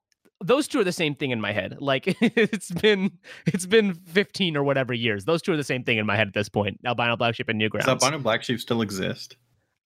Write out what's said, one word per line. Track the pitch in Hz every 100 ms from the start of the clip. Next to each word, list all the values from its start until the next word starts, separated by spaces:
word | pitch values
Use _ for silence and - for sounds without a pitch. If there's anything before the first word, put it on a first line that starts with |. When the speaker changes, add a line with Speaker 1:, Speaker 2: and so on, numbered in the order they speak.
| _ _ _ _
Speaker 1:
those | 170 269 -
two | 285
are |
the | 185
same | - 156
thing | 147 139
in | 117
my | 104
head. | 104 95 -
Like, | 139 135 185
<laughs> | -
it's | 233 - 214 202 -
been, | 175 214 202 185 - - - -
it's | 175 180
been | 220 202
fifteen | 170 180 175 196 - 185 147
or |
whatever | 139 139 123
years. | 123 117 101
Those | 101 165
two | -
are | 156
the |
same | 139 127
thing | 127 113
in | 107
my | 104
head | 104
at |
this | 107 104
point. | - 101 104 123
Albino | 120 120 117
Black | 120 113
Sheep | 123
and | 110
Newgrounds. | 107 107 -
Speaker 2:
Does | 120
Albino | 127 151
Black | 117 117
Sheep | - 117
still | - 117
exist? | 107 95 92 - - - _ _ _ _